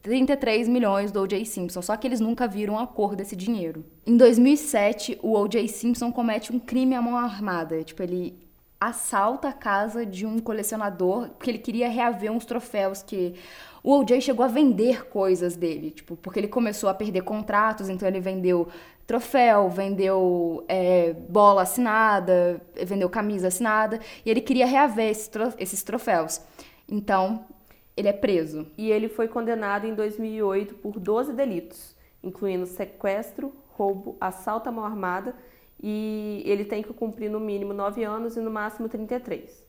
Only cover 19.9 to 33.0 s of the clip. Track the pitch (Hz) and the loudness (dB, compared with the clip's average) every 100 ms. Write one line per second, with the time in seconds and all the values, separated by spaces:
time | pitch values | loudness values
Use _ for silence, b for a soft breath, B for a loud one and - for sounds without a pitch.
19.9 | 190 190 190 185 175 170 165 - 190 180 | 0 2 4 2 2 0 -4 -2 0 4
20.9 | 180 170 165 - 180 202 196 185 - 240 | 4 4 -2 0 6 8 8 2 0 2
21.9 | 220 220 202 180 180 175 175 - - 180 | 4 4 4 4 4 4 0 -8 -10 -6
22.9 | 196 180 226 208 202 185 185 233 214 220 | -2 -2 0 -2 0 -2 0 0 2 2
23.9 | 220 B B 214 220 - 254 254 269 285 | -2 B B -2 0 2 2 4 6 4
24.9 | 214 220 214 - 214 233 233 185 196 - | 2 0 -2 -6 -4 -4 -4 -8 -8 -6
25.9 | 247 233 180 160 - B B B B - | -6 0 0 0 -6 B B B B -6
26.9 | 208 202 196 190 220 - - _ b b | -6 0 2 2 -2 -8 -20 _ b b
27.9 | - 202 202 254 180 156 151 156 - 220 | -2 -2 0 0 0 0 -8 -12 -6 0
28.9 | 214 220 214 226 240 233 226 208 202 220 | 0 0 -2 -2 -2 -2 -2 -2 -2 -4
29.9 | 214 214 214 220 220 202 196 202 - 208 | -4 -4 -4 -6 -2 0 0 -4 -10 -12
30.9 | 208 185 220 277 240 269 175 - - - | -8 -2 0 0 -2 -2 -2 -8 -20 -20
31.9 | _ b b 185 185 196 185 180 180 196 | _ b b -14 -6 -4 -4 -6 -8 -12
32.9 | - | -6